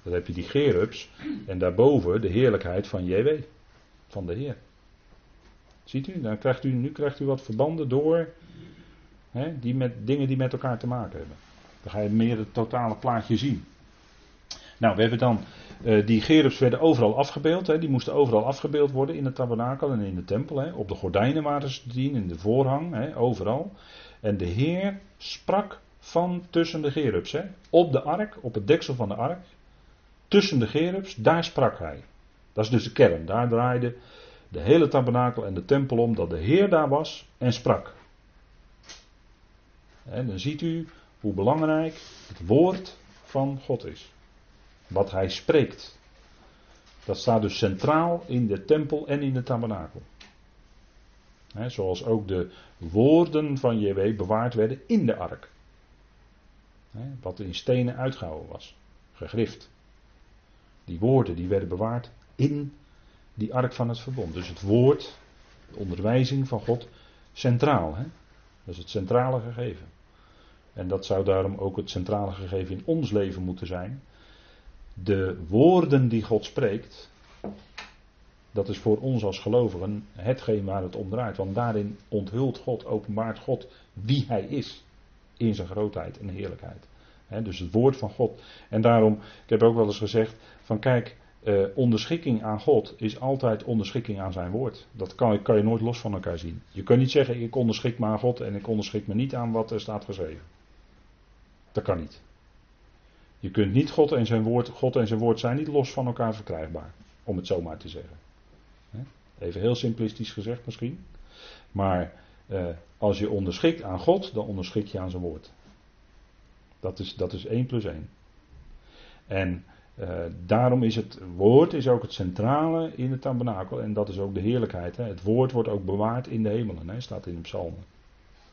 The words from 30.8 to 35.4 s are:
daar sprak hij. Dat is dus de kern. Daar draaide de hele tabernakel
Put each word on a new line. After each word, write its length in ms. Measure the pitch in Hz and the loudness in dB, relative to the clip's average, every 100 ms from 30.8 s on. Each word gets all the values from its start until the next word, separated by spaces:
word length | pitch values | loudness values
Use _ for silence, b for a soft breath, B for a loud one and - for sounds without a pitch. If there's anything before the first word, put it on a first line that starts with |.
| 170 190 190 | 0 -2 -8
daar 300 | - 110 165 | 0 4 4
sprak 340 | 165 - 120 - | 2 2 2 0
hij. 240 | 80 71 - _ _ _ _ | -8 -10 -16 _ _ _ _
Dat 120 | - | -4
is 60 | 110 | 0
dus 140 | 120 | 0
de 80 | 110 | 2
kern. 340 | - 101 82 82 | 6 6 6 -2
Daar 220 | 107 120 | -2 2
draaide 480 | 117 123 123 120 B B B B B B | 2 2 0 -2 B B B B B B
de 120 | 78 | -2
hele 280 | 87 165 143 | 6 6 6
tabernakel 580 | 139 123 123 123 113 | 4 4 2 2 0